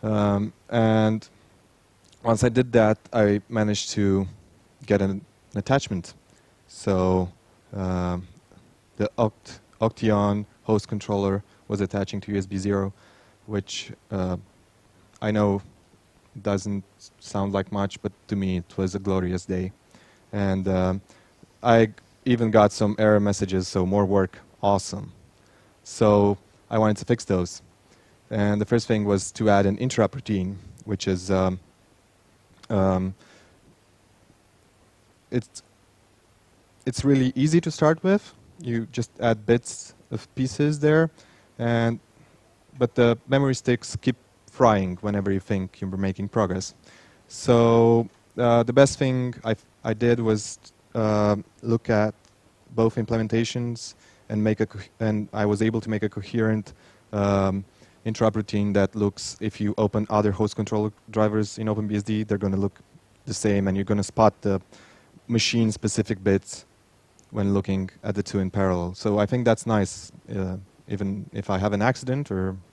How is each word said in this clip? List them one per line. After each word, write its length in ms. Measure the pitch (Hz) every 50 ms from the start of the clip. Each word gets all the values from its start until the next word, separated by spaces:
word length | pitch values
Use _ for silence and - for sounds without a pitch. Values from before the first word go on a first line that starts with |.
| -
Um, 500 | 107 107 107 104 104 101 101 104 110 - _ _ _
and 580 | - 120 113 110 110 110 110 110 110 110 - - _ _ _ _ _ _ _ _ _ _ _ _ _ _ _ _ _ _ -
once 200 | 117 113 104 -
I 60 | 123
did 220 | 113 123 127 123 113
that, 240 | 120 110 107 110 - _ -
I 300 | - 120 107 104 101 104 - _
managed 400 | 120 110 107 104 104 101 - -
to 360 | - - 101 98 98 98 98 92 - - - _ _ _ _ _ _ _ -
get 160 | - 104 101
an, 100 | 98 95
an 460 | 98 98 - _ _ _ _ _ - 104
attachment. 560 | 98 - 131 139 - - 107 90 85 - - - _ _ _ _ _ _ _ _ _ _
So, 640 | - - - - 98 92 92 92 92 92 90 90 - _ _ _ _ _ _ _ -
um, 540 | 101 95 92 92 90 90 90 90 90 92 - - - _ _ - - _ _ _ _ _ _ _ -
the 120 | 104 104 _ -
Oct-, 420 | 120 107 - _ _ - - - _ _ _ _
Octeon 640 | 117 113 - - - 110 107 101 101 101 101 104 104 - _ _ _
host 240 | - 110 104 - -
controller 560 | - 104 - - 104 98 98 98 95 101 101 _ _ _ _ _
was 140 | 104 101
attaching 400 | 101 90 - 101 98 - - 101
to 100 | - - 104
U 40 | 98
S 80 | 95
B 120 | 92 98 95
zero, 360 | 92 101 101 98 98 98 98 _ - - _ _ _ _ _ _ _ -
which, 440 | 107 101 95 - - - - - 113 _ _ _
uh, 260 | - 98 92 92 92 - - _ _ _ _ _ _ _ _ _ _ _ _ _ _ _
I 100 | - 110
know 300 | 107 107 104 101 98 101 - - - _ _ _ _ _ _ _ _ _ _ _ _ 123
doesn't 420 | 98 104 101 98 92 107 101 98 95 _ _ _ - - _ _
sound 340 | - - - 101 98 101 98
like 180 | 98 95 -
much, 300 | - 101 101 95 - -
but 100 | _ 104 - _ _ _
to 80 | 110
me 220 | 98 98 95 92 90
it 200 | 85 _ - -
was 180 | 95 92 90
a 40 | 101
glorious 460 | 95 101 95 92 90 90 90 90 -
day. 260 | - 95 92 92 92 - _ _ _ _ - _ _ _ _ _ _
And, 360 | - 104 101 98 95 95 92 98
um, 340 | 95 92 92 92 92 98 - _ - _ _ _ _ _ - _ _ _
I 260 | - 120 117 117 113 107
g-, 60 | 104 - _ _ _ _ _
even 260 | 131 123 113 117 113
got 200 | 107 113 104 104
some 240 | - - 110 104 107 -
error 220 | 110 107 107 104
messages, 480 | 101 104 101 - 104 92 95 92 92 -
so 180 | - 98 90
more 200 | 92 95 104 104
work, 340 | 95 101 101 95 92 - - - _ - _
awesome. 500 | - 101 101 95 - - - 98 98 104 - - - - _ _ _ _ _ _ _ _ _ _ _
So 540 | - - - 117 107 104 104 101 101 101 - _ _ _ _ _ _
I 80 | - 113
wanted 200 | 110 107 107 -
to 80 | -
fix 200 | - 123 117 -
those. 360 | - 98 92 90 87 - - - - _ _ _ _ _ _ _ _ _ _ _ _
And 320 | 110 110 101 104 104 104
the 40 | 104
first 220 | - - 117 - -
thing 160 | 117 110 104
was 280 | 101 101 98 - - -
to 160 | - 113 107
add 160 | 101 101 98
an 120 | 98 101 104
interrupt 380 | 123 127 - - 110 95 -
routine, 420 | 135 - - 107 98 92 92 98 98 - - - - -
which 220 | - 107 95 - -
is, 220 | 95 90 90 92
um, 300 | 98 95 92 92 92 90 - _ _ _ _ _ _ _ _ _ _ _ _ _ _ _ _ _ - _ - -
um, 440 | 110 98 95 95 95 92 92 95 95 _ - - - - _ _ _ _ _ _ _ _ _ _ _ _ _ _ _ _ _ _ _ _ _ _ _ _ _ _ _ _ _ _ _ _ _ _ _ _ _ _
it's, 320 | - 123 117 - _ - - _ _ _ _ _ _ _ _ _ _ _ _ _ _ _ _ _ _ _ _ _ _ _ _
it's 180 | 131 123 - -
really 300 | 139 139 135 131 127 -
easy 240 | 127 135 156 156 170
to 100 | 170 170
start 320 | 156 - - 151 160 156 -
with. 300 | 185 196 208 - - - - - - - _
You 260 | - 120 117 117 113 - -
just 180 | - 113 - _ -
add 260 | 110 120 113 107 107
bits 500 | 107 117 120 - - - - - - - _ - _
of 220 | - 113 - - _
pieces 440 | - 131 131 - - 147 147 151 147
there, 300 | 143 151 151 156 165 160 _ - - _ _ _ _ _ _ -
and, 400 | 120 117 117 117 117 117 117 113 _ _ _ _ - _ _ _ _ _ _ _ _ _ - 131
but 180 | 123 117 _
the 220 | - 120 117 117 117 _ -
memory 280 | 131 139 139 135 131
sticks 420 | - - - 123 117 - - - -
keep 180 | - - 123 _ _ _ _ _ _ -
frying 480 | - - 131 117 107 101 95 92 90 90
whenever 300 | - 107 101 101 98 98
you 100 | 98 98
think 400 | - - 110 98 92 92 - -
you're 160 | - 98 92 95
making 320 | 98 95 92 - 95 101
progress. 440 | - 120 107 90 - 92 95 - - _ _ - - - - - _ _ _ _
So, 800 | - - - - 123 117 117 117 117 117 117 117 117 113 117 113 _ _ _ _ _ -
uh, 260 | 123 120 - - 117
the 100 | 120 123
best 240 | 139 139 135 - -
thing 380 | 143 131 127 127 127 123 123 - -
I, 120 | 117 110 - - _ _ _ _
I 100 | 117 110
did 260 | 104 120 120 120 117
was, 380 | 117 110 110 107 104 - - - _ - _ _ _ _ _
uh, 400 | - 110 107 107 104 104 104 104 101 107 _ _ _
look 280 | - 117 117 110 _ -
at 240 | 117 104 104 107 - _ _ _ _ _ _ _ _ _ _ _ -
both 200 | 117 117 113 -
implementations 1000 | - 113 - 117 113 113 107 - 113 117 110 - 123 120 120 120 117 - - - _ _ - _ _ _ _
and 140 | 110 107 107
make 180 | 107 107 -
a 40 | 110
co-, 140 | 104 - 101 95 - _ _
and 280 | 113 110 107 107 104 - -
I 120 | 107 104
was 160 | 104 104 101
able 200 | 113 113 110 113
to 80 | 104 113
make 140 | 110 104 110
a 60 | 104
coherent, 640 | - - 95 - - 120 110 110 110 110 101 - - _ _ - - _ _ _
um, 540 | - 104 101 101 101 98 98 95 95 98 98 - _ _ - _ _ _ _
interrupt 320 | 113 113 - 117 110 104
routine 380 | 110 104 - - 104 101 104 98
that 220 | 101 98 95 _
looks, 420 | 107 104 101 98 - - - - -
if 220 | - 107 - -
you 140 | 107 101 104 -
open 300 | 110 101 - 113 107 -
other 220 | 110 104 104 107
host 240 | 98 92 110 104 -
controller 360 | - 107 - - 107 107 107 104 _ _ -
drivers 480 | 110 110 107 107 104 107 107 101 - -
in 100 | 113 107
Open 180 | 107 107 107 101
B 80 | 107
S 80 | 104 101
D, 200 | - 110 107 107
they're 140 | 104 107 101
gonna 200 | 104 98 95 95
look 220 | 98 98 - - - _ _ - _ _ _ _ _
the 80 | - 110
same, 340 | - - 107 101 101 98 98
and 100 | 92 98
you're 80 | 98
gonna 180 | - 107 104 98
spot 300 | - - - 113 104 - _
the 180 | - 104 98 95 - _ - - - - - - _ _ _ - _ -
machine-specific 960 | 120 113 107 - - 117 113 110 104 - - 107 - - 107 - 110 92 95
bits 420 | 101 98 98 - - - - - _ _ _ _ _ _ _ _ _ _ _ _ _
when 240 | - 110 101 98 98
looking 360 | 98 95 - 98 95 95 92 - - -
at 120 | 104 98
the 80 | 101 98
two 160 | - - 101
in 100 | 95 92
parallel. 460 | - 104 98 95 92 90 87 87 92
So 240 | - - 110 101 104
I 60 | 104
think 200 | 98 - 123 120
that's 200 | 117 113 - -
nice. 460 | 117 113 107 98 87 - - - - - - _ - -
Uh, 220 | 98 95 92 92 92 98 - _ _ _ -
even 400 | - 98 101 98 98 101 90 -
if 180 | - 101 95 -
I 80 | 101 92
have 160 | 95 104 104
an 80 | 101
accident 500 | 104 120 127 - - 127 127 139 147 -
or 260 | 104 95 92 95 95 95 92 _